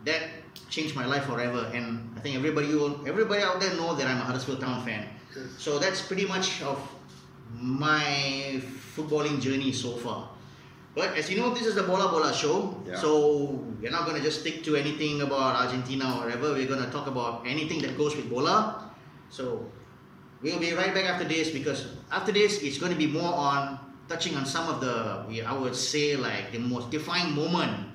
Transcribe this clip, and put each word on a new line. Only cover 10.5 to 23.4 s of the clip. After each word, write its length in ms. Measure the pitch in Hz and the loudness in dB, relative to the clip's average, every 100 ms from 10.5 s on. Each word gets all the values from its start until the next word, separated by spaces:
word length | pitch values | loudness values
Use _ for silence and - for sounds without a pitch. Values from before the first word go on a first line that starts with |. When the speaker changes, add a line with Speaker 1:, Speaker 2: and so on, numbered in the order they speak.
| - - - - | -20 -20 -20 -8
Speaker 1:
But 220 | - 185 160 | -2 0 0
as 140 | 147 | 0
you 80 | 190 | 2
know, 140 | 240 | 2
this 120 | 240 220 | 2 2
is 80 | |
the 80 | 202 | 2
Bola 240 | 180 190 190 | 4 4 4
Bola 240 | 165 151 | 4 4
show, 480 | 120 147 185 208 - 185 | 4 4 2 2 -4 -6
Speaker 3:
Yeah. 100 | 90 | 0
Speaker 1:
so 680 | 151 151 147 147 143 127 117 110 | 4 8 8 6 2 -2 -6 -6
we're 100 | 117 | -2
not 160 | 170 165 | 0 0
gonna 140 | 151 | 0
just 200 | 147 151 | 0 0
stick 240 | 170 156 | -4 -4
to 120 | 156 147 | 2 2
anything 440 | 147 143 151 147 | 2 0 0 0
about 340 | 139 135 131 120 | 0 2 4 4
Argentina 480 | 123 127 127 135 131 120 | 2 0 -2 -2 0 0
or 80 | |
whatever. 280 | 117 120 151 | -2 0 0
We're 120 | 135 131 | 2 2
gonna 220 | 135 120 | 0 0
talk 160 | 147 139 | -2 -2
about 400 | 127 117 - 123 | -2 -2 -4 -4
anything 340 | 147 151 160 | -2 -2 -2
that 140 | 131 127 | -2 0
goes 200 | 147 143 | 0 0
with 120 | 117 | -2
Bola. 600 | 120 156 202 214 - - - - - - | 0 4 4 2 -4 -12 -16 -20 -20 -18
So 400 | - 127 113 - - - - - - - - | -8 -4 -4 -6 -14 -20 -20 -20 -20 -20 -6
we'll 160 | 143 170 | -4 0
be 140 | 165 | 0
right 200 | 170 190 | 2 2
back 100 | 190 | 2
after 200 | 190 180 | 2 0
this, 260 | 156 160 156 | 0 0 0
because 360 | 143 147 127 - - - | 0 -2 -2 -6 -12 -4
after 220 | 139 - | -2 2
this, 300 | 202 208 - | 6 6 4
it's 160 | 147 - | -2 -2
gonna 160 | 175 160 | 0 2
be 100 | 147 | 2
more 260 | 156 175 | 2 0
on 440 | - | 2